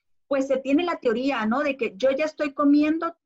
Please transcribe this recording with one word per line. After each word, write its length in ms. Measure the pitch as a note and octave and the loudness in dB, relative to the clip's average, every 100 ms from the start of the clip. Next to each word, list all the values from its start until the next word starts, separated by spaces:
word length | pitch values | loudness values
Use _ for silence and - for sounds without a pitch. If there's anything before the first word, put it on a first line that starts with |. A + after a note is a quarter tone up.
| _ _ - | _ _ -4
pues 200 | C4+ C4+ | -2 0
se 80 | C4 | -2
tiene 260 | C4 C#4+ | 2 0
la 120 | F4 D#4+ | 0 -2
teoría, 480 | B3 A3 C4+ B3 G#3+ | -2 0 -2 -2 -2
¿no? 140 | B3+ | 0
De 160 | D4 C#4 | -2 -4
que 180 | A3 G3 | -6 -2
yo 140 | C4 | 0
ya 140 | C4+ | 0
estoy 280 | D4+ - D4 | -2 -4 -4
comiendo 640 | C#4+ C#4+ D4 D4+ E4 E4 - | 0 4 4 4 0 -4 -10